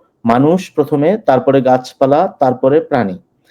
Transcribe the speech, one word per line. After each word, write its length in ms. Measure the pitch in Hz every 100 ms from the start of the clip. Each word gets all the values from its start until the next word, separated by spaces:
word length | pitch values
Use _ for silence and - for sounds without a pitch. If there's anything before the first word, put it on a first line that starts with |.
| _ _ 117
মানুষ 480 | 117 143 180 185 -
প্রথমে, 440 | 135 151 151 220
তারপরে 420 | - 131 - -
গাছপালা, 760 | 127 127 - - 135 143 190 -
তারপরে 400 | 180 120 135 147
প্রাণী 380 | 160 135 104 90 _ _ _